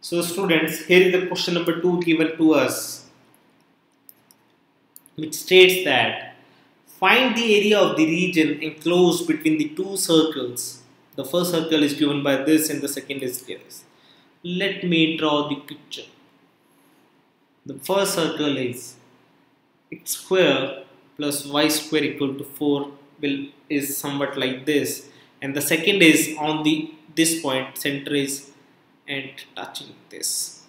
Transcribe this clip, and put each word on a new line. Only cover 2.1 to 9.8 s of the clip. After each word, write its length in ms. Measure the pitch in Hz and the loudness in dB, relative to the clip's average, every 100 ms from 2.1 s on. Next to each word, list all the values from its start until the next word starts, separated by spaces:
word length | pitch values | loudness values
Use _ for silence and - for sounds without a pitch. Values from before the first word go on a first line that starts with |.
| 156 160 - | 2 0 2
to 160 | 160 | 4
us, 540 | 147 127 - - - - _ _ _ _ _ _ _ _ _ _ - _ _ _ _ _ _ _ - _ - | 4 2 -2 -8 -12 -18 _ _ _ _ _ _ _ _ _ _ -20 _ _ _ _ _ _ _ -20 _ -12
which 160 | 151 | -10
states 500 | - - 185 180 180 151 | -10 4 8 8 8 2
that 500 | 131 113 - - - _ _ _ _ _ | 2 2 -2 -12 -20 _ _ _ _ _
find 480 | - 190 226 262 | -2 4 4 4
the 220 | 226 233 208 | 0 2 4
area 220 | 208 214 | 4 4
of 180 | 180 - | 4 2
the 80 | |
region 580 | 160 165 180 160 156 147 | 0 2 0 2 0 0
enclosed 640 | 156 147 160 175 180 160 170 | -8 -6 -2 4 4 2 -2
between 300 | 156 160 151 | -2 0 0
the 140 | 147 | -2
two 260 | - | -4